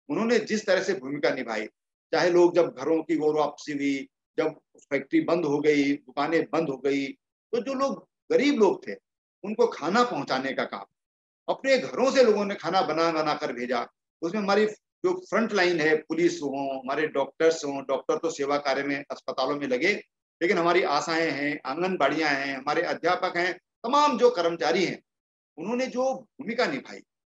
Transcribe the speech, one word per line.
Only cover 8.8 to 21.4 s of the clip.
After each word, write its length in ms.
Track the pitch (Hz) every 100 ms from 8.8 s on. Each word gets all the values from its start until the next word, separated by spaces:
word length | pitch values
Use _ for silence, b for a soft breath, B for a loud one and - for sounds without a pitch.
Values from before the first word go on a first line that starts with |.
| -
थे, 80 | 101 _ _ _ _
उनको 240 | 196 214 233
खाना 360 | - 151 170
पहुंचाने 500 | 240 156 135 135 135
का 100 | 127
काम, 220 | 117 101 98 _ _ _ _ _ -
अपने 280 | 180 269 262
घरों 340 | - - 254
से 120 | 262
लोगों 220 | 240 202 196
ने 100 | -
खाना 260 | 160 190
बना 300 | 165 156 165
बना 220 | 156 156
कर 200 | 143 147
भेजा। 360 | 120 123 120 120 _ _ -
उसमें 200 | 170 208
हमारी 240 | 196 202 214 - _ _ 180
जो 200 | 180 -
फ्रंट 280 | 202 233
लाइन 260 | 202 180 170
है, 160 | 151 156
पुलिस 380 | - 160 175
हो, 460 | - 143 135 139 135
हमारे 280 | 127 143 156
डॉक्टर्स 580 | 139 135 - 165 160 143
हों, 200 | 139 131
डॉक्टर 320 | 131 - 156
तो 120 | 160
सेवा 280 | - 139 143
कार्य 260 | 143 135
में 220 | 139 143 143
अस्पतालों 480 | - - 127 131 147
में 80 | 143
लगे, 360 | 123 175 208 - _ _ -
लेकिन 160 | 170 190
हमारी 260 | 170 175
आशाएं 480 | 156 143 151 165 165
हैं, 300 | 139